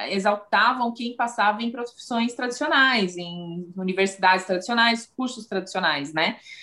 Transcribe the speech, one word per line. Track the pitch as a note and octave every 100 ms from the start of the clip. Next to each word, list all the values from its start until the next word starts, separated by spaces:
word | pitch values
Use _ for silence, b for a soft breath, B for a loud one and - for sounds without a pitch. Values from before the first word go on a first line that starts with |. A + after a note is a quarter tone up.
| A#2
exaltavam | G3 G#3 G#3 - G3+ A#3 B3+ A#3+
quem | A#3 A#3+ A#3+
passava | A#3 - G#3 G#3+
em | A#3
profissões | A#3+ A#3+ - - A#3 A#3
tradicionais, | B3 B3 A#3+ D4+ C#4+ C4 A#3+ F#3 F3
em | F3 F3 E3+ E3+ F3 F#3
universidades | F#3 F#3 G3 - F#3 F#3+ G3
tradicionais, | F#3 G#3 A#3 A#3 A3+ - -
cursos | B3+ A3+ -
tradicionais, | F#3+ F#3 F#3 E3+ C#3+ C#3+
né? | D#3 F3+ A#3 B B